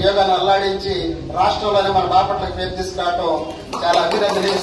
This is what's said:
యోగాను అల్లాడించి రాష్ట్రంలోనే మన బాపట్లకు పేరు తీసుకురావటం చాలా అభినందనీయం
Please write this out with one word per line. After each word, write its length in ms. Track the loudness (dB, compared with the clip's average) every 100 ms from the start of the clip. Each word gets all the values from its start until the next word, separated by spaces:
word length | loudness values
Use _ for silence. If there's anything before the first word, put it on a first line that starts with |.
యోగాను 280 | 2 2 2 2
అల్లాడించి 560 | 4 2 2 -2 -4 -4 -4 -6 -6 0
రాష్ట్రంలోనే 520 | 0 0 2 2 2 0
మన 80 | 4
బాపట్లకు 420 | 2 2 -2 -4 -4
పేరు 160 | -6 -4
తీసుకురావటం 500 | -6 -4 -2 -2 -2 -2 -4 -10 -10 -4
చాలా 160 | 2 2
అభినందనీయం 540 | 2 2 0 0 0 0